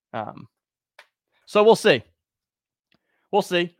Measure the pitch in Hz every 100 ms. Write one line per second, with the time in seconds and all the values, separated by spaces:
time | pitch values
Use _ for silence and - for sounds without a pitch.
0 | _ 117 107 - 113 _ _ _ _ -
1 | - _ _ _ - 208 214 208 214 131
2 | - _ _ _ _ _ _ _ _ _
3 | _ _ _ 202 190 175 175 -